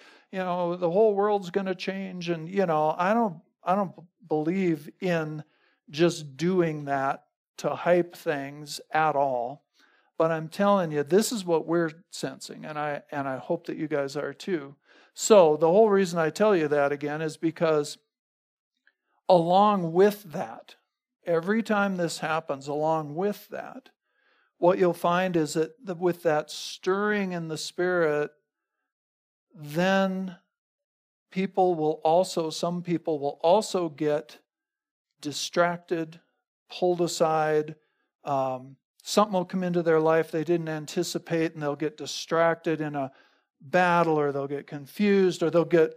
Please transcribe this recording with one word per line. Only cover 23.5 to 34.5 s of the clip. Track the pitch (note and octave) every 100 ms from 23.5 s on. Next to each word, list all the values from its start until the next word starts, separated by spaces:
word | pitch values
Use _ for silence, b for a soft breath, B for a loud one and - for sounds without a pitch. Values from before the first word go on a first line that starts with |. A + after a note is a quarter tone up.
| - - - - _ _ _ _ _ _ -
what | F3 G3
you'll | F3+
find | E3 F3 F3 F#3
is | E3+ D3
that | E3 D#3+ -
the, | F#3+ E3
with | F3+ E3+
that | E3 D3+ D3+
stirring | - - - F#3 G3 G#3 G#3 F#3+
in | F3+ E3
the | D#3
Spirit, | - - F3+ F3+ D#3+ D3 D3 _ _ _ _ _ _ _ _ _ _ _ _
then | F#3+ D3 D3+ F#3 G3 F#3+ F#3+ F#3 - _ _ _ _ _ _ _ _ _
people | F#3 F#3+ F#3+ F#3
will | E3 D3+ D#3
also, | D#3+ E3+ F#3 - D#3+
some | D#3 E3+ F3
people | E3+ E3 - D3+
will | C#3 -
also | E3 G3+ G#3+ F#3+ E3
get | C#3 D3+ D3 - - _